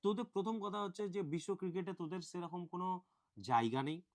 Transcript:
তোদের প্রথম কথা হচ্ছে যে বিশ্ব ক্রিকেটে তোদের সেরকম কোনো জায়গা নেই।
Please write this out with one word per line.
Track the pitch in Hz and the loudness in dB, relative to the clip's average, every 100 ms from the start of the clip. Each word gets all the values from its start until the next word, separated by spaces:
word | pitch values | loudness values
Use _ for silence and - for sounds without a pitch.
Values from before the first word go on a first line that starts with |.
তোদের | 202 208 | 4 2
প্রথম | 233 196 196 226 | 0 0 0 0
কথা | 202 208 | 0 -2
হচ্ছে | 202 185 208 | -2 -2 -4
যে | 190 | -2
বিশ্ব | 160 165 - 185 | 0 -2 0 0
ক্রিকেটে | 190 175 180 | 0 0 -2
তোদের | 185 165 180 | -4 -4 -4
সেরকম | 165 180 170 175 170 | -6 -8 -6 -6 -4
কোনো | 180 180 185 - _ _ - | -2 0 -2 -4 _ _ -12
জায়গা | 98 120 117 127 | 4 6 6 2
নেই। | 135 160 - | 0 -4 -8